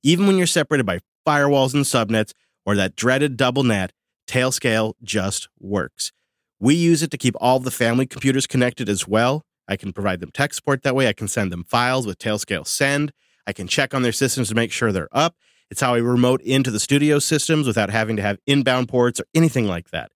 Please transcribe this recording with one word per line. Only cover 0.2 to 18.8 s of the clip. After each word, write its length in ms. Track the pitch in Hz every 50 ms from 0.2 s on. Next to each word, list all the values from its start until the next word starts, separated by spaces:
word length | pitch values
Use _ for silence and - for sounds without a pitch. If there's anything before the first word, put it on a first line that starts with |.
| 202
when 100 | 196 190
you're 100 | 185 180
separated 400 | 165 - 170 147 _ 156 139 120
by 140 | 95 87 85 _ _ _ _ _
firewalls 480 | 156 147 147 143 143 143 139 131 131 131
and 100 | 147 139
subnets 480 | - - 123 113 101 113 110 107 - - _ _ _ _ _ _
or 100 | 98 104
that 200 | 104 95 - -
dreaded 400 | - 117 123 127 135 147 147 131
double 280 | 107 135 127 123 139 135
nat, 280 | 120 110 98 92 90 _ _ _ _ _ _ _
Tailscale 680 | - - 127 127 131 127 - - 123 110 110 110 110 - _
just 460 | 120 104 107 107 92 98 98 - - _ _ _
works. 540 | - 95 101 95 69 65 _ - - - _ _ _ _ _ _ _ _ _ _
We 160 | 98 127 151
use 280 | 170 170 170 165 147
it 80 | 165 147
to 80 | - -
keep 160 | - 127 107 -
all 180 | - 123 131 131
the 120 | 127 127
family 360 | - - 120 113 117 127 131
computers 400 | 127 - - - 135 127 135 -
connected 420 | - - 131 123 123 - - 123 101
as 180 | 104 92 -
well. 380 | - 101 110 117 127 143 151 _ _ _ _ _ -
I 80 | 98
can 160 | - - 98
provide 280 | 90 - 98 101 92 87
them 100 | 87 76
tech 240 | _ - 139 151 -
support 280 | - _ 147 139 131 _
that 100 | 139 127
way. 140 | 135 135 113
I 40 |
can 160 | 101 - 113 101
send 240 | - 117 101 92
them 120 | 87 87 85
files 420 | - - 120 123 127 127 131 123
with 120 | 104 90 _
Tailscale 480 | - 113 107 104 - - 98 80 73
Send. 460 | - - - 143 139 143 143 147 147 _ _ _ _ _ _ _
I 60 | 104
can 160 | 98 - 95 87
check 260 | - - 135 - -
on 80 | 131
their 100 | 123 120
systems 360 | 110 - 139 127 - 135 120 98
to 60 | 110
make 180 | 117 117 110
sure 180 | - - 123 110
they're 160 | 95 92 78 -
up. 240 | - - 156 170 _ _ _ _ _ _ _ _
It's 100 | - -
how 140 | 139 123 123
I 40 | 120
remote 420 | 117 120 123 120 123 123 127 127
into 280 | - 117 131 135 131 127
the 100 | 107 107
studio 380 | - - 139 143 147 151 151 143
systems 480 | - - 160 147 - - 160 156 143
without 240 | 127 101 113 104 92
having 260 | 95 113 110 107 113
to 60 | 104
have 160 | 98 101 101 - _
inbound 420 | - 143 143 127 131 127 127